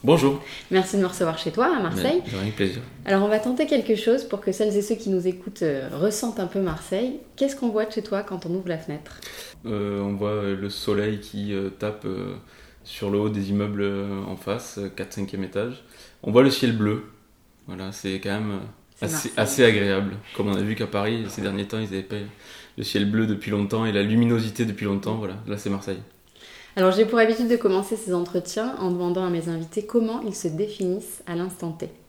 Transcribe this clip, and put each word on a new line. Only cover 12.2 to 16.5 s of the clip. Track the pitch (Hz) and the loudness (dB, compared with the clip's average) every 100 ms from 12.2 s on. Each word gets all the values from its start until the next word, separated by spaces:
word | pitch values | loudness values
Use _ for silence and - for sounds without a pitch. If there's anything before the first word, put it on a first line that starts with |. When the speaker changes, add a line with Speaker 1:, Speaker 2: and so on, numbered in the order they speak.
| 95 95 - - - - | -6 -8 -14 -20 -20 -20
Speaker 1:
sur | - - 101 | -18 -6 0
le | 101 | 2
haut | 107 | 2
des | 107 98 | 0 0
immeubles, | 101 104 101 | 0 0 0
euh, | 101 98 101 98 95 | -2 -2 -4 -6 -6
en | 95 | -8
face, | - 110 - - | -4 -4 -6 -8
euh, | 98 - | -8 -6
quatre, | 98 | -8
cinquième | - 98 98 | -6 -6 -4
étage. | 92 98 117 131 - - - - | -4 -2 -4 -6 -16 -20 -20 -10
On | - | 4
voit | 113 | 8
le | 135 | 8